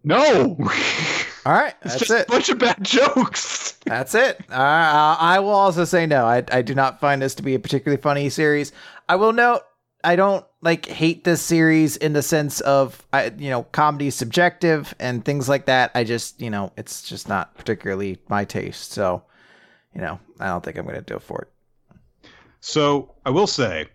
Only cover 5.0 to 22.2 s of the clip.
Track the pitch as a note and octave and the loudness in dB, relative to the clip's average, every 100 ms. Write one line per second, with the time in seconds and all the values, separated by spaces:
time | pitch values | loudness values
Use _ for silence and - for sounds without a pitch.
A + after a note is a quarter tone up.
5 | D3+ D3 E3 F#3+ G3+ G3+ G3 E3+ E3 F3+ | 4 4 4 4 4 4 4 2 0 0
6 | E3 C#3+ A#2 A#2+ - B2+ A#2+ C3+ C3+ - | 2 2 4 2 2 -2 0 0 0 0
7 | C#3+ C#3 C3+ - C#3 C3 - C#3 D3 C#3 | 0 0 -2 -4 -4 -4 -2 -4 -2 0
8 | D3+ C#3+ C#3+ C#3 D3+ D3 D3 - - - | 0 0 -2 0 2 2 -2 -12 -20 -14
9 | - F3+ A3 A3+ A#3+ A#3+ - _ _ _ | -2 2 2 4 2 0 -6 _ _ _
10 | E3+ F3 G3 G3 - _ E3 E3+ - - | 0 2 2 0 -6 _ -2 -2 -6 -2
11 | D#3+ E3 F3+ E3+ - E3 D#3+ D#3+ D#3 - | -2 0 -2 -2 0 2 4 4 2 0
12 | D#3 D3 C3+ D#3 D3 - C#3 C#3 C3 - | -2 0 0 0 -2 -4 2 2 2 -4
13 | _ C#3 A#2 G3+ C#3+ B2 A2+ - D3+ C#3+ | _ -2 -2 -6 -6 -6 -4 0 0 0
14 | C#3+ - A#2 F3 F3 - E3+ D#3 - - | -6 -4 -2 0 0 2 0 0 -4 -8
15 | B2 B2 B2 C#3+ C3 C#3 C#3 B2+ B2 B2 | -6 -4 -4 -4 0 0 2 2 2 0
16 | A2+ A#2 - - A#2 G#2 G2 - G#2+ - | -2 -4 -6 -12 -8 -6 -6 -10 -14 -14
17 | - A2+ - G2 E2 - - G#2 - F#2+ | -14 -14 -6 -4 -6 -10 -6 -6 -4 -6
18 | G2+ F#2 - G#2 G2 G#2 F#2 - - - | -6 -8 -6 -4 -4 -6 -8 -12 -14 -4
19 | F#2+ F2+ _ _ _ _ _ _ _ - | -2 -2 _ _ _ _ _ _ _ -10
20 | E2 F2+ _ _ G2 F2 E2+ E2 - - | -10 -10 _ _ -6 -6 -8 -10 -10 -12
21 | - G#1 - - - _ _ _ _ _ | -12 -14 -10 -12 -12 _ _ _ _ _
22 | _ _ | _ _